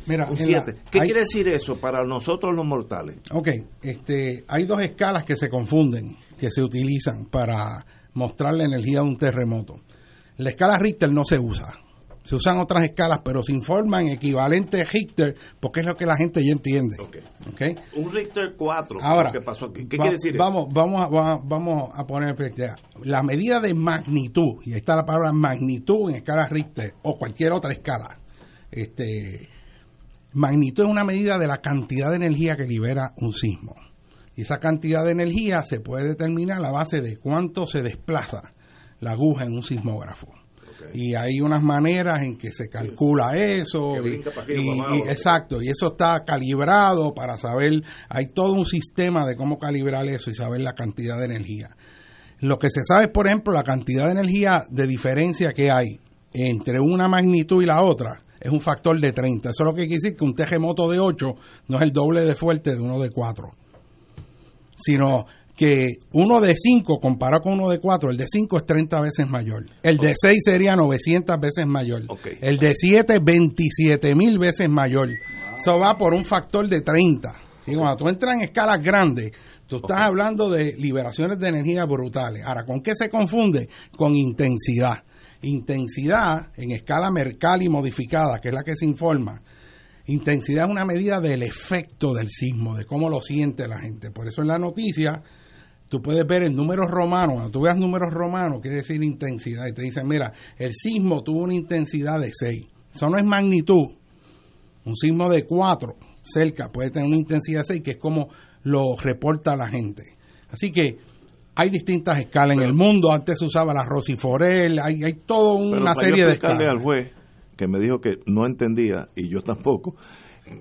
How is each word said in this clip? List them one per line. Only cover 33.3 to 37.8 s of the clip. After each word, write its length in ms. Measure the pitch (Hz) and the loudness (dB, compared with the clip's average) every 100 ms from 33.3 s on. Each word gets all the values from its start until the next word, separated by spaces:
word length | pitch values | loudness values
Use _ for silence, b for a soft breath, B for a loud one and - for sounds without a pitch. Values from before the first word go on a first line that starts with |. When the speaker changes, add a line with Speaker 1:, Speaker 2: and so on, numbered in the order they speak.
Speaker 1:
sismo. 420 | 104 107 90 113 - - _ b b b | -2 -4 -4 -10 -18 -20 _ b b b
Y 80 | - | -12
esa 160 | 110 147 | -8 -4
cantidad 460 | 160 156 160 160 | -2 -2 0 0
de 80 | 165 | 0
energía 500 | 170 175 185 214 175 | 0 0 -2 -2 -2
se 180 | - 113 | -4 -8
puede 280 | 107 127 143 | -6 -4 -4
determinar 540 | 156 160 165 180 190 | -2 -2 -2 -4 -4
a 80 | 143 | -4
base 280 | 139 156 156 | -4 -4 -4
de 160 | 120 110 | -6 -6
cuánto 480 | 139 156 175 170 165 | -4 -2 -2 -4 -4
se 160 | 151 | -4